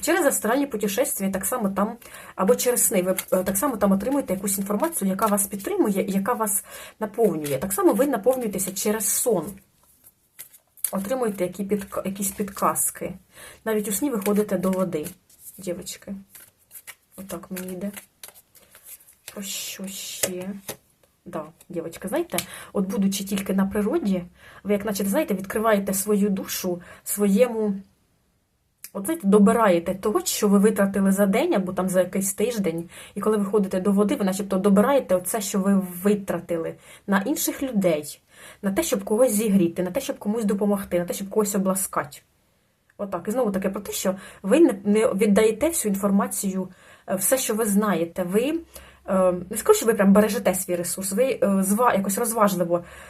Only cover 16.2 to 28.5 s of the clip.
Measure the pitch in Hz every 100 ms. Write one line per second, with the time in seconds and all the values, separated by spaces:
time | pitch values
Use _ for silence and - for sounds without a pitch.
16.2 | 196 - - _ _ - - - _ -
17.2 | 196 170 - 185 185 185 202 - - _
18.2 | - - _ _ _ - - - _ _
19.2 | - - 196 - - - 190 - - -
20.2 | - 180 185 208 - - _ _ _ _
21.2 | - 170 156 - - 170 165 - 190 277
22.2 | 339 175 - - - - 190 196 196 -
23.2 | - 196 - 196 190 208 208 339 220 180
24.2 | 175 _ - - 190 208 208 196 196 254
25.2 | 311 190 190 226 226 202 196 190 214 208
26.2 | 202 190 - - 180 175 - - - 202
27.2 | 202 202 247 226 214 196 - _ _ _
28.2 | _ _ _